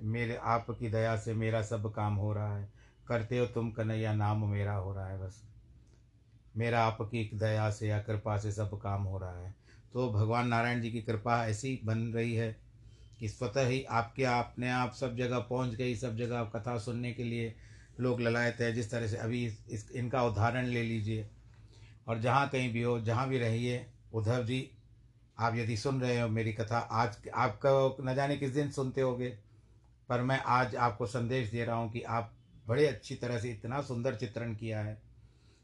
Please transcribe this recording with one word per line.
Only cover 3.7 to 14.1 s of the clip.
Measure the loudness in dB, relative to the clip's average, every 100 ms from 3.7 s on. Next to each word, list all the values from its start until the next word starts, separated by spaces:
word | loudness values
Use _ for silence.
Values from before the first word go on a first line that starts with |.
कन्हैया, | 0 0 0 2
नाम | 2 2 2 2
मेरा | 0 0
हो | -2 -2
रहा | -4 -6
है, | -6
बस | -8 -12 -20 -20 -20 -20 -20 -20 -20 -20 _ -20 -10 -2
मेरा | 2 4
आपकी | 4 2 -2 -2 -2
दया | 0 0 2 2
से | 0 0
या | 0
कृपा | 0 -2 0 -2
से | -2
सब | -2 -4 -4
काम | -2 -2
हो | -2 -4
रहा | -6 -8 -12
है।" | -14 -20 -20 -8
तो | -2 0
भगवान | 4 4 4 2
नारायण | 4 2 2
जी | -2
की | -4
कृपा | -2 -2 2 2 2
ऐसी | -2 -4 -4
बन | 0 0
रही | 0 0 0
है | 0 -2 -6 -16 -20 -20 -20 -20 -8
कि | -6
स्वतः | -4 -2 2 2
ही | 2
आपके, | 0 0 0